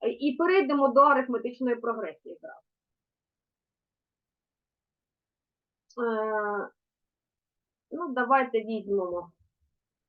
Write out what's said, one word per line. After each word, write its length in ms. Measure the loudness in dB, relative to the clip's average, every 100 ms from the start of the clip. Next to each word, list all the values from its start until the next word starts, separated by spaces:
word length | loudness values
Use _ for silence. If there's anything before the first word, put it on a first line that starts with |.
| -6 -2
І 160 | -2 2
перейдемо 480 | 4 4 2 2 4
до 140 | 6
арифметичної 720 | 6 4 0 -4 -6 -4 -2 -2
прогресії 640 | -4 -4 -8 -12 -18 -18
зразу. 200 | -18 -20 _ _ _ _ _ _ _ _ _ _ _ _ _ _ _ _ _ _ _ _ _ _ _ _ _ _ _ _ _ _ _ _ _ -4 -2
Е, 600 | -2 -2 -2 -2 -4 -8 -14 _ _ _ _ _ _ _ _ _ _ _
ну, 160 | -8 -4
давайте 500 | -2 2 2 2 -2
візьмемо 720 | -2 -6 -2 -2 -2 -6 -10 _ _ _ _ _ _ _